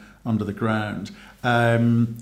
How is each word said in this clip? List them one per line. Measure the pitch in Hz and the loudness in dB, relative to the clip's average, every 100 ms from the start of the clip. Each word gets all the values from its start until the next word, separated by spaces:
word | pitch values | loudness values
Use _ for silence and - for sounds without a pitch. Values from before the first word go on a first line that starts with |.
| - - 120 | -20 -12 -4
under | 107 | -2
the | 101 | -4
ground, | 98 113 110 107 95 98 - - - | -4 -2 -2 -4 -8 -12 -16 -20 -6
um, | 127 120 117 117 117 117 117 117 | 0 2 4 4 4 2 0 -4